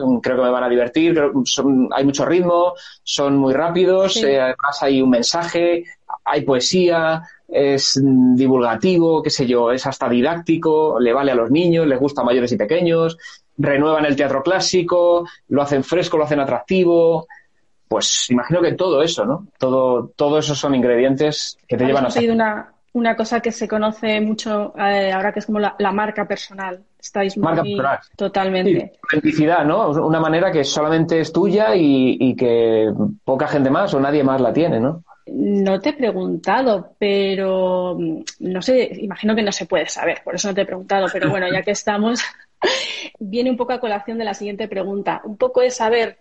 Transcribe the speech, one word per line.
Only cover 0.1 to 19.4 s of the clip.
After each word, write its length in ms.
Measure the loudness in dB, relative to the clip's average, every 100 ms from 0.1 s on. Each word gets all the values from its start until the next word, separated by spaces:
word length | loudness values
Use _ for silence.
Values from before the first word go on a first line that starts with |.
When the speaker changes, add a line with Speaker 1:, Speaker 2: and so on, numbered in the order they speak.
| 0
Speaker 1:
creo 140 | 0 0
que 60 |
me 60 | 0
van 140 | 0
a 40 | 2
divertir, 460 | 0 0 2 2
creo, 180 | 2 2 0
son, 440 | -2 0 2 2 2
hay 100 | 0 0
mucho 180 | 0
ritmo, 480 | 0 2 2 2 0 -2 -16 -16
son 340 | -6 -2 2 2
muy 160 | 2
rápidos, 640 | 2 0 2 2 4 2
Speaker 2:
Sí. 100 | 0
Speaker 1:
eh, 160 | 2 2
además 420 | 0 0 -4 -2
hay 200 | 0 2
un 80 | 4
mensaje, 760 | 2 0 -2 -4 0 0 0 -4 -18 _ -10
hay 180 | -4 -2
poesía, 800 | 0 0 2 2 2 2 0 -2 -6 -20 _
es, 540 | 0 2 2 0 2
mm, 340 | 4 6 6 4
divulgativo, 840 | 4 2 2 0 2 2 4 2
qué 60 | 0
sé 160 | -2 0
yo, 240 | 2 2
es 140 | 0 -4
hasta 220 | -4 0
didáctico, 920 | 2 2 -2 -2 0 2 2 2 2
le 140 | 2
vale 200 | 2 2
a 20 |
los 160 | 0 2
niños, 360 | 2 2 2 2
les 120 | 2
gusta 220 | 0 0
a 20 |
mayores 260 | 0 2 0
y 40 | -2
pequeños, 600 | 0 0 2 2 0 -4 -16 -20 _ -4
renuevan 480 | 0 2 2 2 0
el 100 | 0
teatro 260 | 0 0
clásico, 840 | 0 0 0 0 0 2 4 2 -2 -14 _
lo 120 | -2
hacen 200 | 0 -2
fresco, 320 | 0 -2 0 0
lo 80 |
hacen 160 | 0 0
atractivo". 840 | 0 -4 -2 2 4 4 4 2 -4 -20 _ _ _ _ _
Pues 440 | -2 -2 -2 0
imagino 320 | -2 0 0
que 100 | 0
todo 300 | 0 0 2
eso, 220 | 0 0 -2
¿no? 200 | -4